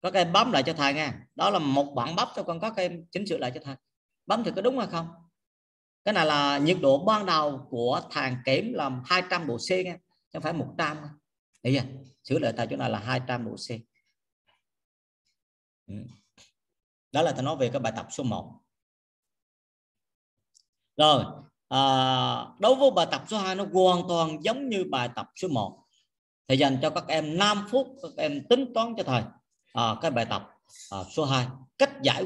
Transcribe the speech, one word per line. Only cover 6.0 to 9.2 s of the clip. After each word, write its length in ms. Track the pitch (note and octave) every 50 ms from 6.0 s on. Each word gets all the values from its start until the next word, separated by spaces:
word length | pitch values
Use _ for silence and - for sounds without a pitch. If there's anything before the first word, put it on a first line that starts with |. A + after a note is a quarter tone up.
| _
Cái 100 | G3 G#3+
này 120 | F#3 D#3+
là 320 | D3+ D3+ C#3+ C#3+ C#3+ C#3+ C#3+
nhiệt 200 | C#3+ D#3+ F#3 F3+
độ 220 | C#3+ C#3 C3+ C#3+ F3+
ban 220 | G#3+ A3 G#3+ G#3
đầu 400 | F#3 E3 D#3 D3+ D3 C#3 C3 C3 -
của 300 | C3 A#2 A#2 A#2+ C#3 E3+ E3+ -
thằng 260 | - D3+ C#3 C3 B2+ B2+ -
kiểm 280 | C3 C3+ D#3+ G3+ -
là 180 | B3 - D3 C3+ C3 B2 B2+
hai 180 | - F3+ F#3